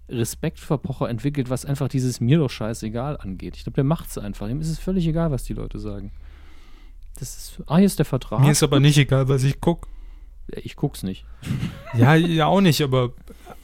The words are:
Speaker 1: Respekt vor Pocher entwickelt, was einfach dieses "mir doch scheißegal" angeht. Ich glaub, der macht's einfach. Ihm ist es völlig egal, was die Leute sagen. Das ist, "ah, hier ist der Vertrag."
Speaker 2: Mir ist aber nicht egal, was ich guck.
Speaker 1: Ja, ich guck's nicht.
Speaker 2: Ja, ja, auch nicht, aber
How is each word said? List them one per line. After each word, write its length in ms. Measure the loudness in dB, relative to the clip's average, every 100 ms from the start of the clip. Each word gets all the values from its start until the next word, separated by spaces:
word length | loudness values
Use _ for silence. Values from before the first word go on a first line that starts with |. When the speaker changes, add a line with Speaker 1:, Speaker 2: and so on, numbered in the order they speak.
| -8
Speaker 1:
Respekt 480 | -4 -4 -2 -6 -6
vor 220 | -2 -2
Pocher 300 | -2 -4 -4
entwickelt, 400 | -2 -2 -2 -2
was 160 | -4 -4
einfach 200 | -4 -2
dieses 320 | 0 -2 0
"mir 200 | 2 4
doch 100 | 2
scheißegal" 680 | -2 -6 -6 -6 -6 -6 -6
angeht. 380 | -8 -10 -10 -10
Ich 60 |
glaub, 100 | -6
der 100 | 0
macht's 320 | 0 0 -4 -10
einfach. 320 | -8 -8 -6
Ihm 100 | -4
ist 120 | -4
es 80 | -4
völlig 280 | -2 0 0
egal, 240 | 0 0
was 140 | -2
die 80 | -4
Leute 260 | -6 -8 -8
sagen. 340 | -8 -10 -12 -14 -18 -18 -18 -18 -18 -18 -18 -18 -18 -14
Das 160 | -12 -12
ist, 260 | -14 -14 0
"ah, 100 | 4
hier 80 |
ist 140 | 4 4
der 80 | 0
Vertrag." 340 | 0 -2 4
Speaker 2:
Mir 100 | 6
ist 120 | 6
aber 180 | 4 6
nicht 160 | 8 8
egal, 320 | 6 4 4
was 160 | 2
ich 160 | 2 2
guck. 260 | 0 0 -4 -14 -16 -16 -18 -16 -12
Speaker 1:
Ja, 120 | -12
ich 120 | -12 -4
guck's 260 | -4 -4
nicht. 240 | -8 -8 -12 -14 -8 -6 -6 -10 -6
Speaker 2:
Ja, 220 | 4 6
ja, 320 | 6 4 2 4
auch 160 | 6
nicht, 180 | 6 4
aber 320 | 2 2 0 -4 -16 -20 -20 -20